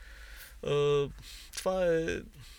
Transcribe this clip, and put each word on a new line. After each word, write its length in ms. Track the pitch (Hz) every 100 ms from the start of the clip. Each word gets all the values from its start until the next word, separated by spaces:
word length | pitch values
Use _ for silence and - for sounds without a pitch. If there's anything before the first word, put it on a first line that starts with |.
| - - - - - -
А, 460 | 143 143 143 143 139 - - - - -
това 300 | 190 190 175
е, 340 | 165 165 87 - - -